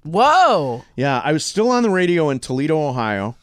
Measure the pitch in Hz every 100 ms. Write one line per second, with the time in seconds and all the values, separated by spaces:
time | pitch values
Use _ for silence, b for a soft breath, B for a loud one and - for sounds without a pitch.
0 | 151 180 277 339 339 202 135 120 - -
1 | 139 127 139 156 - 196 233 247 226 185
2 | 180 175 151 131 - 131 147 156 147 127
3 | 110 101 104 -